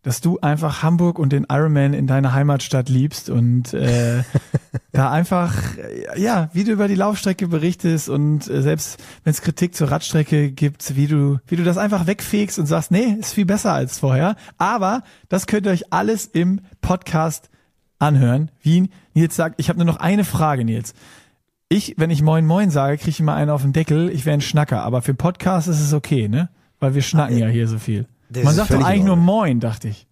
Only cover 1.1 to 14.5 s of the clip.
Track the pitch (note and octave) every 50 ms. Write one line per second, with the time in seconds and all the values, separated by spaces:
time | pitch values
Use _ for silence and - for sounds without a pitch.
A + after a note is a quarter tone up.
1.1 | E3+ - D#3 C3+ C#3+ C#3+ C#3+ - C3+ C#3 D#3 D#3+ D3+ C#3+ C#3 C#3 C#3+ C#3+ C#3 C3
2.1 | C3 C3+ C#3 C3 B2+ C3+ C#3+ D3 C#3+ C3 - - - C3 B2 C3+ C3 B2+ C3+ D3+
3.1 | - - - - - A#2+ A#2 A#2+ A#2+ B2 B2 - - - C3 B2 A#2+ A#2+ A#2+ A#2+
4.1 | A#2+ B2 A#2+ - - C#3 - - - - - _ - B2 _ _ - C3 C3+ C3
5.1 | C#3 D#3+ F3 - F#3+ F3+ F3 E3+ - - F2+ - - - - - G#1+ A#1+ - -
6.1 | - E3+ G3 A#3 A#3 F#3 E3 D#3 E3+ F3 G3+ A#3 A3 G3 G#3 G3 G3+ F#3 F#3+ G#3
7.1 | G#3 - - G3 F#3 - G3 E3+ E3+ D#3+ D#3 F3 F3+ - - E3+ E3 D#3 - -
8.1 | C3+ C#3+ D3 D3 D3+ D3 - - - C#3 C3+ D3 D#3 D3+ - - - - - -
9.1 | - - _ D#3+ D3+ - - E3+ D3+ - F3+ F3 - - D#3+ C3 C#3+ - - -
10.1 | - D#3+ D3 - D#3+ D3+ D3 C#3+ C3 - D3+ C#3+ D3 _ - - C#3 C#3 C#3+ D3
11.1 | D#3 D3 C#3+ C#3+ C#3 B2+ _ - F3 E3+ E3+ F3 F3 F#3+ G#3 G#3 G#3 F#3+ E3+ E3+
12.1 | G#3 - - - - G#3 G#3 G3 - - E3 C#3+ E3 E3 D#3 - E3+ G3 B3 A#3+
13.1 | G#3 A3 G#3 - - G#3+ G3+ F3 G3 G#3 - G#3 D#3+ C#3 C3 B2+ - - - C3+
14.1 | C3 C3 D#3 F#3+ A3 - - -